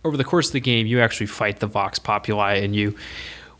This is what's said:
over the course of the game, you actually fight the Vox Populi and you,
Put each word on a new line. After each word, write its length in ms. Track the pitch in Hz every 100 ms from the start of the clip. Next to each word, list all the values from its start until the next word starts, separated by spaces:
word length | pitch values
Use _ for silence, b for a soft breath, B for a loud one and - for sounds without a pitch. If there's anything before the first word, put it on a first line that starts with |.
over 140 | 160 147
the 60 |
course 240 | 127 175 -
of 40 |
the 80 | 139
game, 260 | 127 117 110
you 140 | 123
actually 280 | 117 - 104
fight 320 | - 107 101
the 60 | 104
Vox 320 | 101 98 -
Populi 580 | - 104 - 104 101 101
and 200 | 101 104
you, 180 | 104 104 B B B B B B